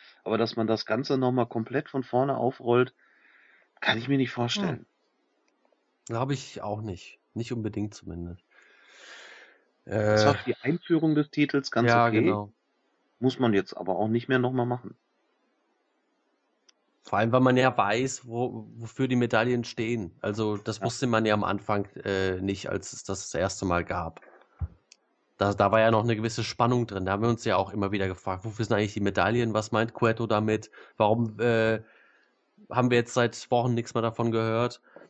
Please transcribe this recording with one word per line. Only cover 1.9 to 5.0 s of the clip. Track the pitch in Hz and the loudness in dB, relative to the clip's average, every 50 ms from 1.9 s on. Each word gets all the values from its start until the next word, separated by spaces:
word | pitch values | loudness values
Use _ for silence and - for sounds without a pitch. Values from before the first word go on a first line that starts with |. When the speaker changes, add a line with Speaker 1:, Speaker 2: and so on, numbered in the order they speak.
Speaker 1:
von | - 135 | -6 -8
vorne | 127 - - 123 135 143 131 117 | -6 -2 0 0 0 0 0 0
aufrollt, | 117 127 139 - - 120 120 123 123 123 - _ _ _ _ _ _ _ _ _ _ _ _ _ _ _ _ _ | -2 -2 -2 -2 0 4 4 4 4 2 -2 _ _ _ _ _ _ _ _ _ _ _ _ _ _ _ _ _
kann | - - 110 113 | -2 -2 -2 -2
ich | 117 135 | 0 0
mir | 139 135 | 2 2
nicht | 127 117 | 2 0
vorstellen. | - 123 120 117 117 208 - 85 80 80 | 0 -2 -2 -2 -2 -2 -2 -4 -4 -6
Speaker 2:
Hm. | - _ _ _ | -10 _ _ _